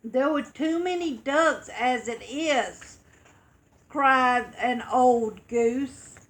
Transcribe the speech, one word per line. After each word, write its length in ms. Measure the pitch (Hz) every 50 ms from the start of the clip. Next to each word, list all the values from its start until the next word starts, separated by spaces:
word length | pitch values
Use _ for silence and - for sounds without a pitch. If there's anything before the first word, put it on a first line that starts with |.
| -
There 240 | 226 240 254 269 294
were 120 | 311 285
too 380 | - - - - 294 320 330 339 349
many 320 | 359 359 349 349 330 262
ducks 540 | 220 - 269 277 302 330 320 277 - - -
as 400 | - 214 233 254 254 233 - 226
it 120 | 233 - 202 196
is, 680 | 240 285 320 311 285 254 202 180 - - - - - - _ _ _ _ _ - _ _ _ _ _ _ _ _ _ _ _
cried 680 | _ - 302 277 269 262 262 254 247 247 247 233 - -
an 260 | - 208 247 247 240 220 -
old 560 | 208 254 254 254 247 240 226 214 196 - -
goose 680 | _ 240 240 233 233 240 262 277 262 - - - - - - -